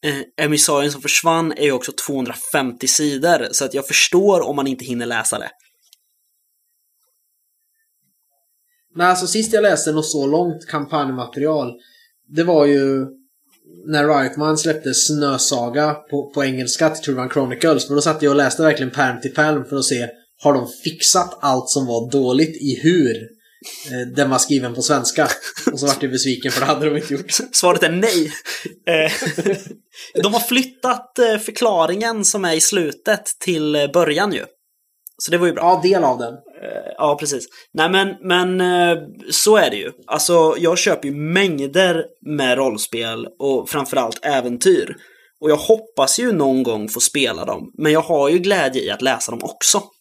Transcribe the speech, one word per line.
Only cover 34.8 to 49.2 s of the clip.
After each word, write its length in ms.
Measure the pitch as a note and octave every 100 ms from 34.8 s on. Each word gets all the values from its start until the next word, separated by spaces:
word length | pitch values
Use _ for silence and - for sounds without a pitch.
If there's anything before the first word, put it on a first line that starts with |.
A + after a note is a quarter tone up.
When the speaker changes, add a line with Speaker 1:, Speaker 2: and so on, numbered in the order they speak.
| _ _ - _
Speaker 1:
Så 120 | -
det 80 | E3+
var 80 | F3
ju 60 |
bra. 100 | -
Speaker 2:
Ja, 260 | E3+ F3+ F3
del 140 | F#3+
av 140 | D3+ B2
den. 140 | A2+
Speaker 1:
Eh, 600 | A#2+ - - G#1+ G#1+ - -
ja, 180 | D3+ D3
precis. 260 | D3+ C#3 - - -
Nej, 180 | - D#3+
men, 180 | F#3+ G3 G3
men, 380 | F#3 F3+ F3+ F#3
eh, 420 | F3+ F3+ F3 E3 D3+ - -
så 260 | - - G#3+
är 140 | D3+
det 60 | G#2
ju. 160 | - - -
Alltså, 480 | D3+ E3 F3 D#3+ B2+
jag 200 | E3+ F3
köper 300 | - D#3+ C#3
ju 60 |
mängder 880 | C#3+ D3+ F3+ G3 D3+ C#3 D#3 F#3+ E3 E3 _ -
med 300 | D3+ C3 B2
rollspel 680 | C3+ G#2+ - A2+ A#2 A2+ A#2+ _
och 300 | C#3 C3 -
framförallt 480 | D3+ C3+ C#3 A#2+ A2
äventyr. 720 | D3 C#3 B2 A#2+ F#3 F3 F2+ - - _ _ _
Och 100 | D#3
jag 60 | D3
hoppas 600 | - A3 - - C3+ -
ju 140 | B3
någon 300 | G3 C#3 C3
gång 260 | A#2+ A2 G#2+
få 120 | A#2+
spela 440 | - D3 B2 E2
dem. 260 | - G2+ - -
Men 140 | D3+
jag 80 | D#3
har 280 | D#3+ D#3+ C#3
ju 100 | F3
glädje 440 | F#3 G3 C#3+ C3
i 80 | F#2
att 120 | G#2
läsa 280 | B2+ A#2+